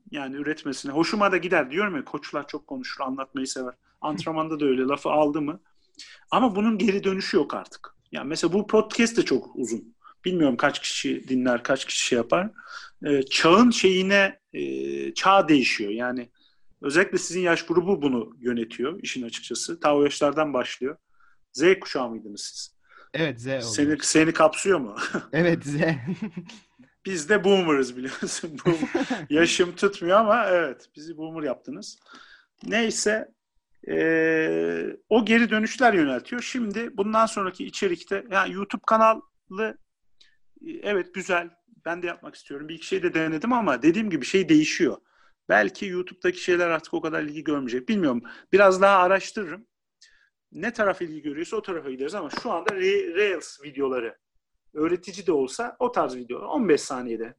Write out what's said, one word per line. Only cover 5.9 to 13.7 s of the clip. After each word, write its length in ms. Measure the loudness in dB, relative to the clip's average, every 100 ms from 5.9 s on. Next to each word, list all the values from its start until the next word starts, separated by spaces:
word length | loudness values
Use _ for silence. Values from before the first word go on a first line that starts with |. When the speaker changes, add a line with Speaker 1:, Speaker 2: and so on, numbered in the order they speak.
| -20 -20 -18 0
Speaker 1:
Ama 260 | 2 2 2
bunun 220 | 0 2
geri 260 | 2 2
dönüşü 320 | 0 -2 0 2
yok 180 | 2
artık. 400 | -4 -10 -18 -20 _ _
Yani 160 | -10 -6
mesela 240 | -2 0
bu 140 | 0 2
podcast 500 | 2 2 0 0 2
de 80 |
çok 320 | 0 0 -2 -8
uzun. 380 | -6 -6 -10 _ -20 _
Bilmiyorum 320 | -4 2 2 2
kaç 240 | 0 -2
kişi 480 | -6 -4 -4 -4 -2
dinler, 340 | 0 0 0
kaç 220 | 0 -2
kişi 220 | -2 -4 0
şey 100 | 0
yapar. 340 | 2 0 0 -8 -18 -18 -18 -8 -2
Ee, 160 | 0
çağın 480 | 0 2 6 8 8